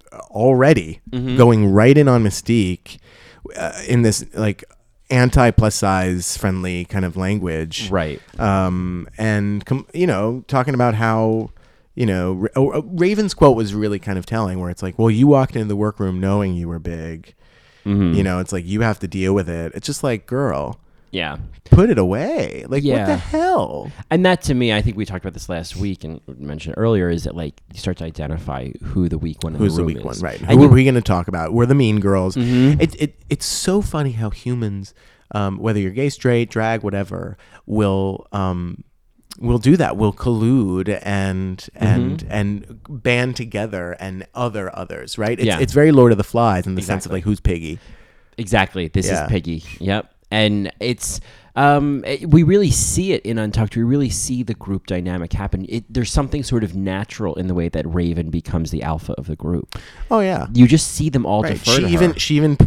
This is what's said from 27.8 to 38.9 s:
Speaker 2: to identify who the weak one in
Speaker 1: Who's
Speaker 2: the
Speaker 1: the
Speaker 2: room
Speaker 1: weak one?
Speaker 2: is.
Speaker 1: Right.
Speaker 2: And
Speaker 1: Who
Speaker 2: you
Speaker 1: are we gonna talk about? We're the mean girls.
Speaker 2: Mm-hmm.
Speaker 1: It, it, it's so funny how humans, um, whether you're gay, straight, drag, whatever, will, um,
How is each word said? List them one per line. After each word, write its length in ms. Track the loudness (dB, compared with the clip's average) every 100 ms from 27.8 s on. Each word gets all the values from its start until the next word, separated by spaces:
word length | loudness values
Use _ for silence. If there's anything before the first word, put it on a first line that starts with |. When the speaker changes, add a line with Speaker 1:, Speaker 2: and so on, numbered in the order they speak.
| -6 -6
Speaker 2:
to 60 | -8
identify 640 | -8 -8 -8 -8 -8 -10 -12
who 260 | -6 -2 -2
the 80 | -2
weak 200 | -6 -6
one 140 | -6 -2
in 40 |
Speaker 1:
Who's 140 | 0 0
Speaker 2:
the 60 |
Speaker 1:
the 60 | -2
Speaker 2:
room 80 | -4
Speaker 1:
weak 100 | -8
one? 80 |
Speaker 2:
is. 80 | -8
Speaker 1:
Right. 180 | -8 -6
Speaker 2:
And 100 | 6
Speaker 1:
Who 140 | 8 10
Speaker 2:
you 0 |
Speaker 1:
are 20 |
we 140 | 8 6
gonna 160 | 4
talk 260 | 2 0 0
about? 240 | -4 0
We're 140 | 2 4
the 80 |
mean 260 | 4 4 2
girls. 360 | 2 2 0 -2
Speaker 2:
Mm-hmm. 440 | 0 4 4 4
Speaker 1:
It, 220 | 0 0
it, 140 | -6 -6 -8
it's 180 | -6 -6
so 340 | -6 -2 -2
funny 300 | -2 -4 -4
how 180 | -4 -6
humans, 640 | -6 -6 -4 -4 -6 -12 _ _ _ -10
um, 240 | -4 -4 -2
whether 220 | -2 -2
you're 100 | -2
gay, 200 | -2 -4
straight, 420 | -2 0 0 0
drag, 320 | -2 -2 -2
whatever, 540 | -4 -4 -6 -8 -12 -14 _ -20 -4
will, 640 | 0 2 2 -2 -6 -8
um, 520 | -4 -2 -2 -6 -10 -18